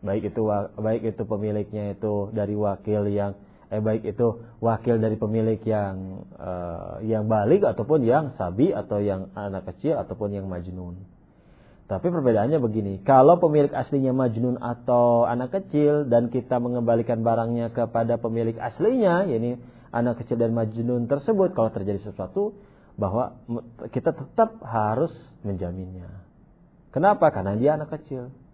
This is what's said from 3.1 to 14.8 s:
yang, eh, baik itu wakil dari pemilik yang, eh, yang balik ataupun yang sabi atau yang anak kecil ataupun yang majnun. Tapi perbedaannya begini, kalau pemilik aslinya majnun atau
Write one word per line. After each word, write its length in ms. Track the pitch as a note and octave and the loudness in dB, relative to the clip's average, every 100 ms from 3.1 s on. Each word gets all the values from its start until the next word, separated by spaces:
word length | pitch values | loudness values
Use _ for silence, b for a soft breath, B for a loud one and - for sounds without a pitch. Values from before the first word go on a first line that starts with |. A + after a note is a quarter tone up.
yang, 260 | G2+ G2+ G2+ B B B | -2 -2 -6 B B B
eh, 140 | G#2+ | -4
baik 220 | G#2+ A2 A2 | -2 -2 -4
itu 360 | G2+ A#2 A2 B B | 0 0 0 B B
wakil 360 | A#2 A2 - A2+ | -2 0 0 2
dari 160 | A2 G#2+ | 2 0
pemilik 420 | A2 A2 A2 G#2+ | -2 0 0 -2
yang, 640 | A2 G#2+ G2+ F#2+ F#2+ F#2+ - - | 0 -2 -2 -6 -10 -12 -16 -14
eh, 640 | - F2+ F2 E2+ - - G#2+ | -10 -8 -8 -8 -10 -8 -2
yang 240 | A2 G#2+ | -2 2
balik 360 | A2 G#2 F#3+ G3+ | 2 4 4 4
ataupun 360 | F#2 A#2+ D#3 | 0 0 2
yang 320 | A2+ C3+ D3 | 4 2 0
sabi 400 | - F#2 F#2 D#3+ | -6 -6 2 2
atau 240 | C3 G2+ G#2 | 2 -2 -2
yang 320 | G#2 F#2+ F#2+ - | 0 -2 -6 -10
anak 280 | G2+ G2 F#2+ | -8 -8 -10
kecil 240 | - A#2+ D3 | -6 -4 -2
ataupun 360 | F#2+ - G#2 | -4 -6 -6
yang 160 | G2+ F#2+ | -4 -6
majnun. 520 | F2+ F2 F2+ F2+ F2+ F#2+ - _ b b b b b - | -8 -10 -12 -12 -14 -18 -20 _ b b b b b -8
Tapi 240 | G2 E3+ | -4 -2
perbedaannya 480 | E3+ C3 A2 A2+ D#3 | 0 2 2 2 2
begini, 400 | A#2+ A2 G2+ F#2+ F#2+ | 0 -2 -4 -4 4
kalau 320 | C3+ C3+ F3 | 8 10 8
pemilik 320 | F3 D3+ C#3+ | 6 4 2
aslinya 400 | - B2 C#3 C3 | 0 -2 0 0
majnun 480 | C3 B2+ A2 B2 B2 | 2 0 0 -2 -2
atau 640 | A#2+ A#2+ | -6 -6